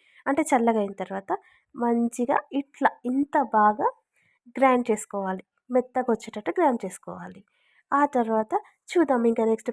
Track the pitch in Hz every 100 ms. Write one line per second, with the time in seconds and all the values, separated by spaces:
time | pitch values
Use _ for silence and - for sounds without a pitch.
0 | _ _ - 277 302 262 233 220 202 196
1 | 185 196 196 392 - _ _ - 240 233
2 | 233 - 240 - - 277 - - 269 -
3 | 247 262 285 302 226 214 208 214 427 -
4 | _ _ _ _ 247 240 269 247 240 208
5 | - 202 190 190 - _ _ 247 247 262
6 | 254 220 - 214 320 349 311 240 185 -
7 | - 180 180 185 _ _ _ _ _ 277
8 | 285 254 220 220 220 392 - _ - 359
9 | 285 247 233 226 220 220 -